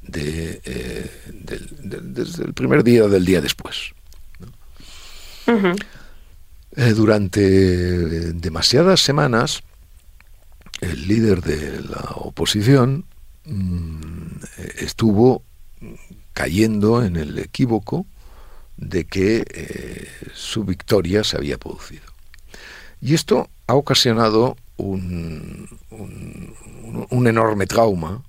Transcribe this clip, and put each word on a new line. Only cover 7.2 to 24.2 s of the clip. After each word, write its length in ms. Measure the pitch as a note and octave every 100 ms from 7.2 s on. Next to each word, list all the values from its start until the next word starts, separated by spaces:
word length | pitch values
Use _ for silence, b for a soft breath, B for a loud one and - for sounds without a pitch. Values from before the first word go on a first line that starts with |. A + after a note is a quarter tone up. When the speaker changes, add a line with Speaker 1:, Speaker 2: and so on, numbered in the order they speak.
| G2 G#2
Speaker 1:
eh, 880 | G2 F#2+ F#2+ F2+ F2+ F2+ E2 E2 E2+
demasiadas 640 | E2+ E2+ D#2+ - B2 F3 F#3
semanas, 640 | - C#3+ D3 A2+ C#3 - - - - - - - - - - - - -
el 260 | F2+ C2+ D#2+
líder 360 | A2 A2+ F2+
de 400 | E2 D2+ D2 D2
la 300 | D2 C#2+ D2 D2
oposición, 880 | D2+ - E2 G#2 G#2 C#3 B2 C3+ - - - -
mm, 840 | - G2+ F#2 F2 E2 D#2 D#2 E2 D#2+ - - -
eh, 140 | F2+ -
estuvo 640 | - - A2+ G2+ B2 B2 - - - - - - - - -
cayendo 680 | - C2+ E2+ A2 G#2+ G#2 A#2
en 120 | A2+ E2+
el 200 | D2+ C#2+
equívoco 680 | G2+ - C3 A2 G#2+ D#3 F#3+ b b b b b b -
de 300 | - F2+ D#2
que, 380 | F#2+ F#2+ A2+ -
eh, 560 | - D#2+ - - - - - -
su 280 | - - -
victoria 600 | G2 F#2 - G#2+ F2 G2+
se 120 | G#2+ D2
había 220 | C#2+ C2
producido. 460 | - - - - - - - - B B B B B B
Y 140 | A#2+
esto 360 | D#3+ - - - - -
ha 80 |
ocasionado 840 | B2+ C#3+ C3 B2+ A2+